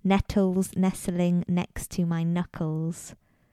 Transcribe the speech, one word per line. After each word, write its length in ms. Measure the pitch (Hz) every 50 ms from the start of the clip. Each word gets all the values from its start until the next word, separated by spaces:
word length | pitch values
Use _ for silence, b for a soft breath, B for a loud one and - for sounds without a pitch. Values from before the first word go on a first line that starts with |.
| -
Nettles 720 | 185 196 196 - - - 208 190 185 180 190 190 - -
nestling 680 | - 185 190 185 - - - 175 180 180 175 175 175 -
next 420 | - 175 180 - _ _ - - -
to 140 | - - 175
my 180 | 170 170 165 165
knuckles. 920 | 165 170 175 175 - - - 170 156 156 156 160 165 165 - - - - _ _ _ _ _ _ _